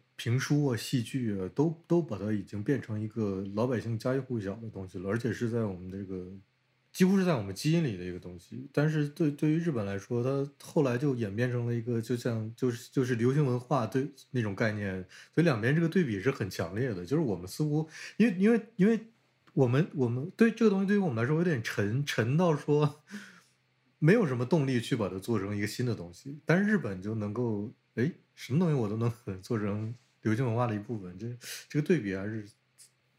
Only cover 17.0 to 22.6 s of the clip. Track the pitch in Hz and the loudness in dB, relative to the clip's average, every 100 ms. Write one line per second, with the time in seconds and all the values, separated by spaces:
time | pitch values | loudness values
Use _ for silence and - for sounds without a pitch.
17 | 90 147 147 90 92 - 151 147 156 - | -2 0 0 -2 -4 -4 0 0 -2 -8
18 | - - 226 180 202 233 220 - 196 226 | -6 2 2 4 4 4 0 2 4 4
19 | - _ _ _ _ - 127 127 180 160 | -2 _ _ _ _ 2 4 4 2 0
20 | 123 120 156 - 226 220 226 190 196 208 | 0 0 -2 4 4 4 4 4 2 2
21 | 185 113 120 156 180 139 113 - 101 123 | 2 0 2 2 2 0 -2 -2 0 0
22 | 143 - 113 147 180 147 | -2 0 2 4 4 2